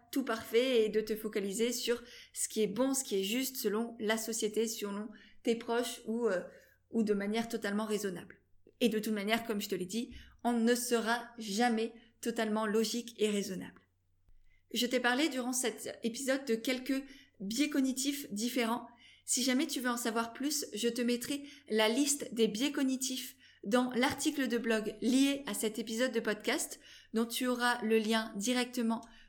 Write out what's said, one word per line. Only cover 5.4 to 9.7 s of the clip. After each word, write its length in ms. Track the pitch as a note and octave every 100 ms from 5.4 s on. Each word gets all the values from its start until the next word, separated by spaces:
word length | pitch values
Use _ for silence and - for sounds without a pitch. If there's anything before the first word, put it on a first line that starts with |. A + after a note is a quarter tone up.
tes 120 | - A3+
proches 460 | - A#3 B3 - -
ou, 220 | A3+ A#3
euh, 140 | F3+ F3+ - - _ _
ou 120 | A3+
de 100 | G#3
manière 360 | G3+ G3+ A3 A3+
totalement 360 | A3+ G3+ G3+ G#3+
raisonnable. 520 | G#3+ G3+ F3 - - _ - - _
Et 100 | A#3+
de 100 | G#3+
toute 140 | G#3+
manière, 300 | G#3+ G3+ A3+ A3+
comme 140 | G#3
je 100 |
te 60 | G3+